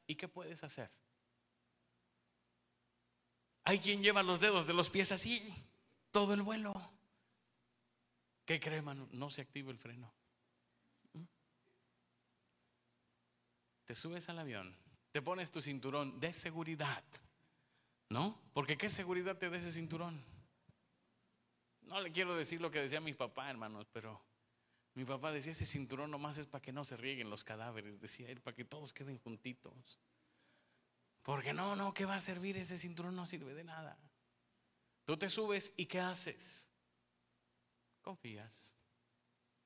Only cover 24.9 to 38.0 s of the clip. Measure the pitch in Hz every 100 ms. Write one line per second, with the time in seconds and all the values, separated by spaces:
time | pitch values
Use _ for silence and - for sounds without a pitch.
24.9 | 123 127 135 151 151 139 160 - 139 127
25.9 | 131 151 147 147 147 143 139 139 135 139
26.9 | 120 127 135 110 104 - 110 117 110 104
27.9 | 104 127 - 123 123 120 117 117 147 143
28.9 | - 139 127 - 110 127 123 - 127 -
29.9 | - _ _ _ _ _ _ _ _ _
30.9 | _ _ _ - 139 127 147 196 202 196
31.9 | 190 190 196 190 180 190 190 175 180 170
32.9 | 165 180 185 175 175 143 143 170 160 156
33.9 | - 147 _ _ _ _ _ _ _ _
34.9 | _ - 160 196 220 214 202 190 - 180
35.9 | 180 180 180 170 - - - - _ _
36.9 | _ _ _ _ _ _ _ _ _ _
37.9 | _